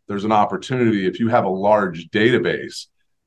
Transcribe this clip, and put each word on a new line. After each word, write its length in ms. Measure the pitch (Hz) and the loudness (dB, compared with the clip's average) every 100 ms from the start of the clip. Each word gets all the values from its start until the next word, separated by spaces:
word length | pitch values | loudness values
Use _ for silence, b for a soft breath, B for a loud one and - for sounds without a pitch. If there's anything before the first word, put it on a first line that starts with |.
| - | -12
there's 160 | 101 | -6
an 80 | 107 | 0
opportunity 760 | 107 101 95 - 127 117 104 92 | 2 2 -2 -4 0 0 0 -2
if 140 | 92 | -2
you 80 | 113 | 0
have 160 | 120 | 2
a 40 | 95 | 0
large 600 | 95 104 107 95 85 82 | 0 2 2 0 -6 -6
database 800 | 104 120 113 87 73 67 - - _ _ _ | 0 2 2 0 -4 -8 -16 -20 _ _ _